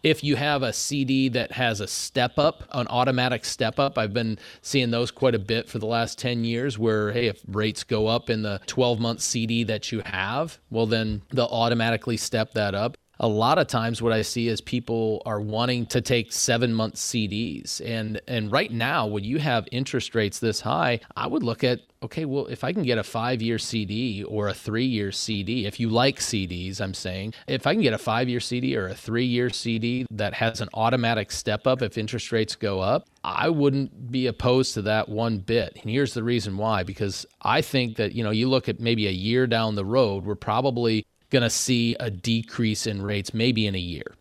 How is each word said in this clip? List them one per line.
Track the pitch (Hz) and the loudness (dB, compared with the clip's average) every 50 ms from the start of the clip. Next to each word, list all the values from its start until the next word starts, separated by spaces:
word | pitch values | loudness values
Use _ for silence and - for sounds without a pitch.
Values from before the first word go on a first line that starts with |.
If | - 160 151 - | 4 4 2 4
you | - 147 143 | 2 0 2
have | 110 143 147 147 139 | 2 4 2 2 2
a | 131 120 | 2 0
C | 104 - - - 143 143 135 | 0 -2 -4 -2 0 0 2
D | 127 135 135 135 131 | 2 4 4 4 2
that | 117 123 117 - | 2 0 -2 -2
has | - 127 127 120 113 98 | -2 0 0 2 2 0
a | 101 | -4
step | - - - - - _ 131 123 120 - - | -6 -4 -6 -6 -2 _ 0 0 2 2 4
up, | 143 160 - - - - | 4 4 2 0 -14 -6
an | - 135 120 - | -4 -4 -4 0
automatic | - 123 127 135 131 123 123 127 127 110 - | 2 2 2 4 4 2 2 2 0 -2 -4
step | - - - 127 113 - - | -6 -4 -2 -2 -2 2 2
up, | 139 139 135 113 | 0 2 2 0
I've | 110 107 98 | -2 0 0
been | 120 117 113 107 - - - - - | 0 0 -2 -4 -6 -8 -20 -20 -16
seeing | _ - - 139 127 120 | _ 0 0 2 2 2
those | 117 117 123 120 | 2 0 0 -2
quite | - - - 131 117 | -2 2 2 4 4
a | 107 | 2
bit | 95 101 113 117 - - | 0 0 -2 -2 -2 -4
for | - 120 | -6 -6
the | 104 | -2
last | 110 117 117 117 110 - - | 0 0 0 0 -2 -4 -4
ten | - 123 120 117 113 | -4 -2 0 0 0
years | 117 117 117 127 143 120 104 | 0 0 0 -2 -2 -2 0
where, | 113 113 107 107 107 104 | 2 2 2 2 2 0
hey, | 101 120 120 | 0 0 0
if | 113 98 - - - | 0 0 -2 -10 -4
rates | 95 104 110 107 104 - - | -2 0 0 0 0 -4 -4
go | - 120 107 107 | -2 0 2 4
up | 110 113 117 - - | 4 2 2 0 -2
in | 113 110 | -2 -2
the | 107 104 101 95 - | -2 -4 -4 -6 -6
twelve-month | - - 131 127 120 120 107 117 117 117 - | -6 0 2 2 2 4 2 0 -2 -2 -2
C | - - - 123 113 | -4 -2 -2 -2 0
D | 110 117 117 117 | 0 0 0 0
that | 104 107 107 - - | 0 -2 -4 -4 -6
you | 123 110 98 | -6 -6 -6
have, | - - 92 95 101 117 139 160 165 - - _ _ | -4 -4 -2 -2 -2 -2 -4 -4 -6 -8 -16 _ _
well, | 113 113 113 | 0 0 2
then | 110 117 113 110 107 107 104 - _ | 2 2 2 2 0 -2 -4 -6 _
they'll | - 131 120 | 0 0 0
automatically | 117 - 117 117 117 120 117 113 113 113 110 - - 117 | 2 2 2 2 4 4 2 2 2 0 0 0 -2 -2
step | 110 - - - 113 110 - | -2 -2 -2 0 -2 -2 0
that | - 113 104 101 95 | 0 0 0 0 0
up. | 98 107 127 151 _ _ _ _ _ | 0 -2 -2 -4 _ _ _ _ _
A | - 113 | 0 2
lot | 107 107 113 123 156 180 | 2 4 4 4 4 4
of | 151 | 2
times | - - 120 113 117 117 107 | 2 0 -2 -2 -2 -2 0
what | 113 117 113 | 2 2 2
I | 110 | 2
see | 104 - - 123 117 117 | 0 0 -2 -2 0 0
is | 110 101 | -2 -2
people | - - - 123 117 - 117 113 113 110 107 - - | -4 -4 -4 -4 -2 -2 -2 0 0 0 0 -2 -4
are | 120 110 104 | -4 -4 -4
wanting | 107 107 107 113 120 127 123 120 117 | -4 -2 0 0 2 2 2 0 -2
to | - - 127 | 0 0 0
take | - - 127 120 113 - | 2 2 0 0 0 -2
seven-month | - - - - 120 117 127 120 113 113 110 110 - | -2 -2 2 2 2 2 2 2 2 2 0 -2 -2
C | - - - - 120 107 | -6 -6 -2 0 0 0
Ds. | 98 98 107 117 117 78 - - - - - | 0 -2 -4 -4 -4 -6 -8 -8 -8 -8 -8
And, | - 117 117 113 107 107 107 107 - | -6 -6 -4 -4 -4 -4 -6 -8 -6
and | - 123 113 110 104 | -4 -4 -2 -2 0
right | 104 143 202 - | 0 0 0 0
now, | 117 117 113 131 156 165 117 | -2 -2 0 0 2 0 0
when | 107 104 104 98 | 0 -2 -2 -2
you | 107 131 156 | -2 -2 0
have | 147 151 120 113 101 - | 0 2 2 0 0 -2
interest | - 123 135 - - 123 - - - | -4 -4 -4 0 -2 -2 -2 0 0
rates | 113 107 101 - - | 0 0 0 0 0
this | - 113 101 - | 0 0 0 0
high, | - 107 135 160 165 131 120 117 - - - | -2 -2 0 2 2 2 0 -2 -4 -10 -8
I | - - | -6 -4
would | - - 311 | -2 -2 0
look | - 117 117 - | 0 -2 -2 0
at, | - 123 123 117 - _ _ _ | 2 0 0 0 -4 _ _ _
okay, | - 110 - 160 160 | -12 -8 -6 -6 -4
well, | 143 131 139 131 | -2 -2 -2 -4
if | - 123 - - | -4 -6 -6 -4
I | 135 | -4
can | 180 202 | -2 -2
get | 160 123 120 | 0 2 2
a | 110 | 0
five-year | 101 - - 117 113 123 131 117 113 113 117 107 | 0 -2 -4 -2 0 0 0 0 0 0 0 -2
C | - - - 113 104 | -2 -2 -2 -2 -2
D | 95 104 110 127 123 101 98 101 | -2 -2 -4 -2 -4 -4 -6 -6
or | - 110 107 104 101 | -4 -2 -2 0 0
a | 95 | -2
three-year | - - - 104 113 127 131 123 107 101 98 | -4 -4 -2 0 0 0 0 0 0 -2 -2
C | 95 - - - 110 101 | -4 -6 -4 -2 -2 -2
D, | 98 90 117 127 101 | -2 -2 -2 -2 -2
if | 101 - - | -4 -2 -2
you | 120 113 | 0 2
like | 110 117 127 139 135 - | 4 4 4 4 2 0
C | - - - 104 95 | -4 -2 -2 -2 -2
Ds, | 87 90 87 90 95 95 - | -2 -4 -6 -6 -8 -6 -4
I'm | 104 95 95 | -4 -4 -6
saying, | - - 92 92 95 98 110 - - - | -6 -6 -6 -6 -6 -8 -8 -10 -12 -6
if | - 135 127 - | -4 -4 0 2
I | 147 170 | 2 2
can | 220 | 4
get | 202 127 | 4 2
a | 107 104 | 2 0
five-year | - 120 110 120 131 123 120 120 | -2 0 0 0 0 0 0 -2
C | - - 123 123 | -2 -2 -4 -2
D | 127 131 135 | 0 0 0
or | 117 98 | 0 -2
a | 92 98 | -4 -6
three-year | - - - 110 117 127 127 120 120 123 123 | -8 -6 -2 0 0 2 2 2 2 2 0
C | - - - 120 113 113 | -2 -4 -4 -2 -2 0
D | 110 117 123 127 127 - | 0 -2 -2 -2 -4 -6
that | 110 104 107 101 | -4 -4 -2 -2
has | - - 117 113 113 - | 0 0 0 0 0 -2
an | 113 - | -8 -6
automatic | - 110 110 120 123 123 120 113 117 110 101 - | -2 0 2 2 2 2 2 2 2 0 -2 -4
step | - - - - 104 107 - | -6 -4 -2 -2 -2 2 2
up | 135 131 131 | 2 2 2
if | 127 101 - 117 | 0 -4 -2 -4
interest | 110 107 - 117 - - | -4 -4 -4 -6 -4 0
rates | 117 113 110 110 - | 2 2 2 0 -2
go | - - 101 98 95 | -4 -2 -2 0 0
up, | 92 101 123 160 - _ _ _ | 2 2 2 2 0 _ _ _
I | - - - - - 160 | -6 -4 -2 2 2 2
wouldn't | 170 151 143 143 135 139 135 - - - 131 120 | 4 4 4 4 4 2 -2 -2 -6 -12 -10 -4
be | 123 127 127 123 | -2 0 0 0
opposed | 113 - - 127 123 131 131 - - | -2 0 2 4 4 4 4 2 0
to | 110 | -2
that | 98 104 107 110 - - | 0 2 2 0 0 0
one | 107 107 113 117 113 101 | -2 -2 0 0 0 -2
bit. | 92 - 113 117 101 - - - | 0 0 2 2 0 0 -6 -10
And | - 107 | -6 -2
here's | 110 139 143 120 - | 0 0 0 0 -2
the | 120 110 | -2 0
reason | 120 123 120 98 101 95 | 0 0 0 0 -2 -4
why, | 98 107 113 110 98 92 | -2 0 2 2 2 0
because | 85 95 - 107 98 92 - - - _ _ | -2 -4 -4 -4 -4 -4 -6 -10 -14 _ _
I | - - 117 135 | 0 2 2 2
think | 123 - - 135 123 117 110 | 2 2 0 0 0 0 -2
that, | - 107 101 - | -2 -2 -2 0
you | 117 113 | -2 0
know, | 104 | 0
you | 107 110 120 131 | 2 2 2 4
look | 131 131 - | 2 2 2
at | - 104 90 | 0 -4 -2
maybe | 117 117 117 113 107 98 | 0 0 2 2 2 0
a | |
year | 92 90 95 107 117 127 131 | 0 -2 -2 0 2 2 2
down | 123 113 113 113 110 107 | 2 2 2 2 0 0
the | 101 98 | -2 -2
road, | 98 117 135 123 107 98 98 90 | 0 2 2 2 2 0 -2 -4
we're | 101 104 | -6 -6
probably | - - - 107 120 127 139 123 120 120 113 113 107 104 _ _ _ _ _ | -6 -2 0 0 2 2 2 0 2 2 2 2 0 -2 _ _ _ _ _
gonna | - 131 120 113 | 2 2 2 2
see | - - - - 127 120 117 117 113 - | 0 0 0 2 2 4 4 2 0 -2
a | 123 117 | -4 -6
decrease | 98 87 - 117 113 113 113 - - - 117 110 107 - - 113 | -6 -4 0 0 0 0 0 -4 -2 0 0 0 0 0 -2 -4
in | 104 98 | -4 -4
rates | 98 101 104 101 98 - | -4 -2 -2 -2 -4 -4
maybe | - 110 113 127 123 110 107 | -2 2 2 2 4 2 2
in | 104 95 | 0 0
a | 92 | -2
year. | 90 87 82 69 - - - _ | -4 -4 -6 -8 -10 -12 -16 _